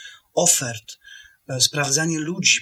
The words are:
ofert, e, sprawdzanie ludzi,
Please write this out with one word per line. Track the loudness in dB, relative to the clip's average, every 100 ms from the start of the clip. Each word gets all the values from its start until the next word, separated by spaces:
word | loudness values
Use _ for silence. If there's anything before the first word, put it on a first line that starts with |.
| -20 -20 _
ofert, | 2 2 2 -2 -8 -14 -20 -20 -20 -20 _ -10
e, | 0
sprawdzanie | 0 0 0 0 0 -2
ludzi, | -4 0 2 2